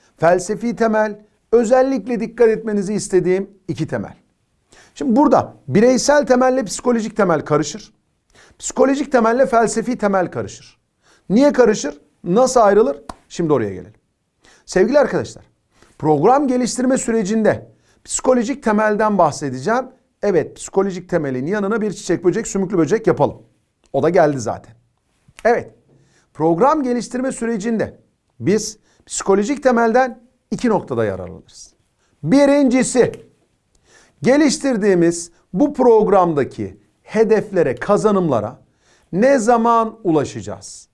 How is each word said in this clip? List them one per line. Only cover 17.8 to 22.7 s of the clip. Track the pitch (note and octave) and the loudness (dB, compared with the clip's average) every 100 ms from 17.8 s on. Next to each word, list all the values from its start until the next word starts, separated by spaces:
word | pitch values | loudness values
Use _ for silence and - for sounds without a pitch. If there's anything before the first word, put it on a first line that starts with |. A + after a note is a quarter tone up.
| _ _ - | _ _ -12
psikolojik | - B3+ B3+ A3+ C#4 | -4 0 0 -2 -4
temelden | A3+ G#3 G#3+ G#3 G#3+ G3+ | -2 0 0 0 0 2
bahsedeceğim. | D#3+ - C#3+ B2+ D3+ A#3+ B3+ - _ _ | 0 0 -8 -6 -4 -4 -6 -14 _ _
Evet, | G#3 F3 C3 - | -2 0 -2 -8
psikolojik | - G3 G3 F#3 F3+ | -6 -2 -2 -4 -6
temelin | F3 C#3+ B2+ C#3+ | -4 -4 -4 -4
yanına | G#3+ G3 A3+ | -4 -2 -2
bir | G#3+ | -4
çiçek, | - - E3+ | -6 -4 0
böcek, | F3+ F3 A3 | 0 0 -2
sümüklü | G3 F#3 | -4 -2